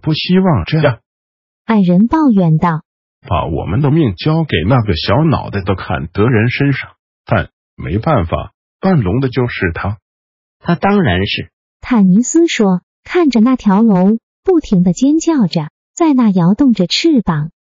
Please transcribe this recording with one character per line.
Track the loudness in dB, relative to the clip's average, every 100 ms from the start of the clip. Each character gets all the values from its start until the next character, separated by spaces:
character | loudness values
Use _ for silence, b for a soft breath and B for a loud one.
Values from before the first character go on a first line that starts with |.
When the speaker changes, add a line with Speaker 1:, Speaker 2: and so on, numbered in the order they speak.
Speaker 1:
不 | -4
希 | -4 0 2
望 | 2 0 0
这 | 0
样。 | 0 -2 _ _ _ _ _ _ -2
Speaker 2:
矮 | 0
人 | 2 2 2
抱 | 2 2
怨 | 2 2 2
道。 | 0 -4 -8 _ _ _ -6
Speaker 1:
把 | -4 -4
我 | -6 -4
们 | -2
的 | 0
命 | 2 0 -2
交 | -2 -2
给 | -2 -2 0
那 | 0
个 | 0 -4
小 | -2 0 0
脑 | -2 -4
袋 | -8
的 | -4 -6
坎 | -6 -8 -6
德 | -2 0
人 | 2 0
身 | 0 -2
上， | -2 -6 _ _ _ -4
但 | -4 -4 _ _ -12
没 | -6 -4
办 | 0 -2 -2
法， | -6 -8 _ _ _
扮 | 0 0
龙 | 0 -2
的 | -2
就 | -2 -4
是 | -2 -4
他。 | -4 -8 -8 _ _ _ _ _ _
Speaker 3:
他 | -4 -2
当 | 0 2
然 | 0 0 -4
是。 | -6 -12 _ _ _
Speaker 2:
坦 | -2 2 4
尼 | 2
斯 | 2 0 0
说， | 0 0 0 _ _
看 | -4 0 2
着 | 2
那 | 2 2
条 | 0 2
龙， | 4 4 2 0 _ _
不 | 0 0
停 | 2 0
地 | 2
尖 | 0 0 0
叫 | 0 0 0
着， | -2 -8 _ _
在 | -2 2
那 | 2 2
摇 | 2 2 2
动 | 2
着 | 2 0
翅 | 0 0 0
膀， | 0 -4 -6 -12 _